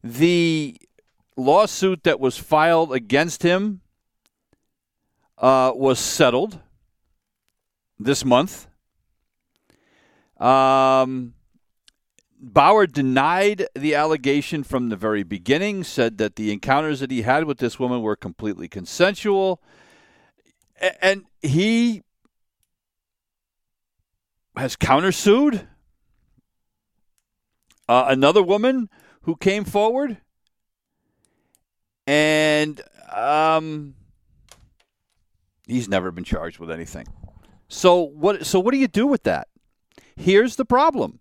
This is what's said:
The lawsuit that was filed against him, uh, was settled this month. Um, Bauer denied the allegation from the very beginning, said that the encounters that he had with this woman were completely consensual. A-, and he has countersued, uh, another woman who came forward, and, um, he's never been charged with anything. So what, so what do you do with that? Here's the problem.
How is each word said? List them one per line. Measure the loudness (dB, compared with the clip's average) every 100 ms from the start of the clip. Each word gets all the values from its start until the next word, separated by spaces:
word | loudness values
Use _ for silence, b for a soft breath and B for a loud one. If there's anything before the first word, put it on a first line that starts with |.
The | -12 0 2 2 0 0 -4 -12 _ _ _ _ _
lawsuit | -4 2 4 2 0 -2 0
that | -2 0
was | -2 -4
filed | -2 2 4 2 0
against | -4 -2 0 0 -2
him, | 0 0 -2 -8 _ _ _ _ _ _ _ _ _ _ _ _ _ _ _ _
uh, | 2 4 2
was | 2 0 0
settled | -4 2 2 2 -4 -8 _ _ _ _ _ _ _ _ _ _ _ _ _ _
this | -4 -2
month. | 2 2 2 -8 -20 _ _ _ _ _ _ _ _ _ _ _ _ _ _ _ _ _
Um, | 2 4 4 4 4 2 0 -4 -10 _ _ _ _ _ _ _ _ _ _ _
Bauer | 0 4 4 4
denied | 2 0 0 0 0 0 0 -2 -8
the | -4 -2
allegation | 0 0 0 0 -2 -2 -10
from | -6 -6 -4
the |
very | -4 -2 -4
beginning, | -4 -8 -2 0 0 -6
said | -8 -2 -4 -2
that | -6
the | -4 -6
encounters | -6 -2 -2 -2 -6
that | -6
he | -6
had | -2 -2
with | -2 -4
this | -6 -4
woman | -4 -4
were | -4
completely | -6 -10 -10 -10 -8 -12
consensual. | -14 -14 -2 -2 0 -2 0 -2 -4 b b b b b b b b _ _ _ _
A-, | -6 0
and | -2 -2 -8 _
he | -2 0 2 2 0 -2 _ _ _ _ _ _ _ _ _ _ _ _ _ _ _ _ _ _ _ _ _ _ _ _ _
has | -8 -8
countersued, | -4 0 2 2 0 4 4 4 -2 -10 _ _ _ _ _ _ _ _ _ _ _ _ _ _ _ _ _ _ _ _ _ 2
uh, | 2 2
another | 4 4 4
woman | 2 2 0 -2 -6 b b b
who | -8
came | -2 -2 -2
forward, | -2 0 0 0 -4 -8 _ _ _ _ _ _ _ _ _ _ _ _ _ _ _ _ _ _ -2
and, | 0 2 2 2 0 -2 -6 -20 _ -14
um, | -6 -2 0 2 0 -2 -12 -14 -20 _ _ _ _ _ -20 _ _ _ _ _ _ _ _ _ _ -8
he's | -8 -4
never | -4 -4
been | -10
charged | -8 -8 -8 -14
with | -12
anything. | -12 -12 -16 -18 -20 -20 -20 b b _
So | 2 4 4
what, | 0 -2 -2 -2
so | 0 0
what | 2
do | 0
you | 0
do | 0
with | 0 0
that? | -2 -4 -6 _ _ _ _ _ b
Here's | -4 2 4 2
the | -4
problem. | 0 2 2 0 -6 -8